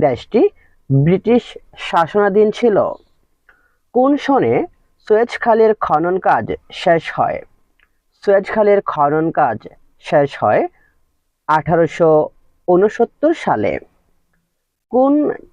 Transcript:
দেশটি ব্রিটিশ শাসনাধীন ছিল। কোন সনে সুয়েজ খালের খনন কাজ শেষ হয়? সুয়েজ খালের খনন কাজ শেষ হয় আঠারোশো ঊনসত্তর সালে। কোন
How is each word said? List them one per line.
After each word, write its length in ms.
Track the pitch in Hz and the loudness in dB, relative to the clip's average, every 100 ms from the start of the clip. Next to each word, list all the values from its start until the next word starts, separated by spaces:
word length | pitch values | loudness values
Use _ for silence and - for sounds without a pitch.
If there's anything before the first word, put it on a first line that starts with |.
| 139 | 0
দেশটি 360 | 120 - 226 415 - _ _ - | -2 -2 0 0 -2 _ _ -2
ব্রিটিশ 540 | 135 151 190 214 240 - - - - - | 0 2 0 2 0 -2 -12 -20 -18 -4
শাসনাধীন 580 | 175 160 208 202 196 214 | -2 0 0 2 2 0
ছিল। 260 | - 233 180 101 - _ _ _ _ _ _ _ _ _ 247 | 0 0 0 -2 -6 _ _ _ _ _ _ _ _ _ 0
কোন 160 | 262 285 | 0 0
সনে 360 | - 269 120 - 349 _ _ _ - | 0 0 0 -2 -4 _ _ _ -2
সুয়েজ 240 | 214 240 - | 0 0 -4
খালের 320 | 240 226 220 214 - | 0 2 2 0 -2
খনন 300 | 156 170 185 | -2 -2 -2
কাজ 260 | 190 135 101 80 _ - | 0 -2 -4 -10 _ -6
শেষ 220 | 180 165 - | 0 0 -2
হয়? 260 | - 95 76 - _ _ _ _ _ _ _ | -4 -4 -6 -12 _ _ _ _ _ _ _
সুয়েজ 220 | - 196 196 | 0 0 0
খালের 280 | 220 208 202 - | 0 2 2 0
খনন 340 | - 143 156 160 | -2 0 0 -2
কাজ 280 | 160 139 107 - - _ _ - | -2 -2 -4 -12 -20 _ _ -2
শেষ 240 | 151 143 - | 0 0 -2
হয় 220 | 107 143 349 _ _ _ _ _ _ _ - | 0 0 -2 _ _ _ _ _ _ _ -2
আঠারোশো 640 | 156 151 170 165 - 165 156 - - _ _ - | -2 0 0 0 0 2 2 0 -8 _ _ 0
ঊনসত্তর 640 | 180 208 - 233 _ 302 320 | 2 2 0 -4 _ -2 -2
সালে। 300 | - 117 101 67 - _ _ _ _ _ _ _ _ _ _ | -4 -4 -4 -6 -10 _ _ _ _ _ _ _ _ _ _
কোন 220 | 247 269 294 294 - - | 0 2 2 -2 -6 -4